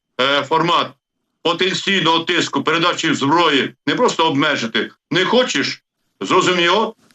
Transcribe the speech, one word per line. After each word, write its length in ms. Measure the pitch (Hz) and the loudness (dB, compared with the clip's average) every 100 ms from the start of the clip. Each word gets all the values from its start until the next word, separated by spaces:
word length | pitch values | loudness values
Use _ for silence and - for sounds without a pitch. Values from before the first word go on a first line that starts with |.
| _ - | _ -2
е, 220 | 131 143 | 0 0
формат 480 | - 160 165 160 127 - _ _ _ _ | 0 0 2 0 -2 -8 _ _ _ _
потенційного 760 | 160 170 185 180 - 196 160 165 | -2 0 -2 -2 -2 0 2 0
тиску, 440 | 165 170 139 135 | 0 -2 -2 -2
передачі 520 | - 165 175 170 165 | -2 0 0 0 -2
зброї, 600 | 123 139 165 170 139 104 - - | 0 2 2 2 2 -2 -6 -4
не 80 | |
просто 320 | 156 226 - 160 | 0 0 2 0
обмежити. 640 | 139 151 135 117 113 107 - - | 0 0 -2 -4 -4 -6 -10 -4
Не 140 | 165 | -2
хочеш? 580 | 185 214 254 143 127 - _ _ _ - | 2 2 0 -2 -4 -8 _ _ _ -10
Зрозуміло, 760 | 95 180 170 180 170 190 220 - _ | 0 2 2 2 2 2 0 -6 _